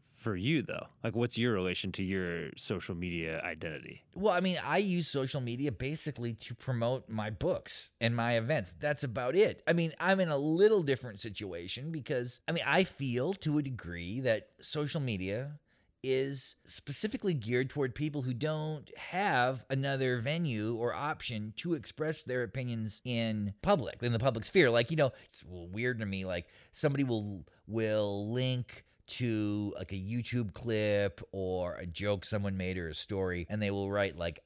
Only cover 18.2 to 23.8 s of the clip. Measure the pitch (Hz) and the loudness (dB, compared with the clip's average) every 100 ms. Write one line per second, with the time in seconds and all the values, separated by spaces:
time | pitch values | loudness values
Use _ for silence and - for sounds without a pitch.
18.2 | 127 120 151 156 156 151 - - - 180 | -2 -2 -2 -2 -4 -6 -10 -14 -6 -2
19.2 | 202 131 123 131 - 135 139 135 131 123 | 2 4 4 2 -2 0 2 2 2 2
20.2 | 120 165 165 110 107 113 120 90 143 - | 0 0 0 0 0 0 0 0 -4 -4
21.2 | - 113 107 - 175 156 - - 156 156 | -4 -6 -6 -6 -2 -2 -4 -4 -4 -4
22.2 | - 127 113 135 123 113 110 - 127 117 | -2 -2 0 -2 -4 -2 -4 -6 -2 0
23.2 | 113 107 101 101 185 190 | 2 0 -2 -2 2 4